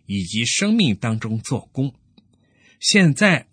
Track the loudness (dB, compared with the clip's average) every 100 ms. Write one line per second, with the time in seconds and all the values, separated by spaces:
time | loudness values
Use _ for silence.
0 | -8 -6 -4 -4 -2 -2 0 2 2 0
1 | -2 -4 -4 -6 -4 -6 -6 -6 -6 -6
2 | _ _ _ _ _ _ _ -8 0 4
3 | 4 4 2 2 -4